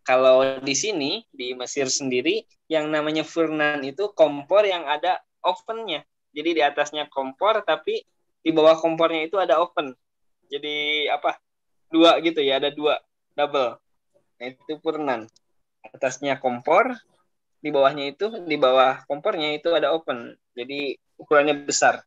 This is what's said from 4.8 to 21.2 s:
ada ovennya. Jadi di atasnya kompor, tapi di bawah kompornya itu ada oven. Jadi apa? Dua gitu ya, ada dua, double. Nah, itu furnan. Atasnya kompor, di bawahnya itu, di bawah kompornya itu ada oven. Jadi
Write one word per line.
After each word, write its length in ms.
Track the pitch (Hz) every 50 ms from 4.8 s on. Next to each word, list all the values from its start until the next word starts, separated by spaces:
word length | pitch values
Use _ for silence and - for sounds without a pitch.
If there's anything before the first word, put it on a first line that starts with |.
| 160 139
ada 300 | 151 151 156 175 180 - _ _ _ _ -
ovennya. 640 | 175 185 - _ - 220 226 226 208 160 143 - _ _ _ _ _ _
Jadi 180 | 147 151 170 170
di 60 | 160 147
atasnya 460 | 143 143 151 143 135 - 151 147 143 -
kompor, 480 | 139 135 135 135 _ 190 202 220 214
tapi 460 | 202 - 156 151 - - 214 226 - _ _ _ _ _ _ _
di 100 | _ 160 160
bawah 240 | 156 151 160 160 160
kompornya 480 | 165 165 165 160 165 165 165 160 156
itu 100 | 165 -
ada 240 | 196 185 170 165 156
oven. 320 | 175 175 _ - 156 135 127 _ _ _ _ _ _ _ _ _ _ _
Jadi 560 | - 143 147 147 151 147 147 147 151 151 147 123 113
apa? 240 | 147 - - - - _ _ _ _ _ _ _ _ _ _ -
Dua 240 | 160 165 170 156 127 160
gitu 180 | 165 165 160
ya, 160 | 143 135 135
ada 160 | 135 143 143 143
dua, 240 | 151 147 151 135 - _ _ _ _ _ _ _
double. 400 | - 147 139 143 143 127 117 - - _ _ _ _ _ _ _ _ _ _ _ _
Nah, 60 | 120 127
itu 320 | 131 _ _ - 156 151
furnan. 480 | _ 160 156 156 151 139 127 113 110 107 _ _ _ _ _ _ _ _ _ _ _
Atasnya 560 | - _ - 139 131 127 - 143 143 135 131
kompor, 540 | - 131 123 120 - - 156 190 233 254 254 233 _ _ _ _ _ _ _ _ _ _ _ _
di 80 | - 151
bawahnya 480 | 151 139 135 135 147 147 139 143 139
itu, 160 | _ 196 220 226 226 175
di 100 | 165 151
bawah 480 | 139 127 127 127 131 127 131 135 135 -
kompornya 480 | _ 143 147 - 214 208 175 151 151 151
itu 240 | 151 _ 170 170
ada 160 | 156 151 143 147
oven. 400 | 160 165 - 139 120 120 123 117 _ _ _ _
Jadi 400 | 123 120 127 139 143 143 139 120 _ _ _ _ _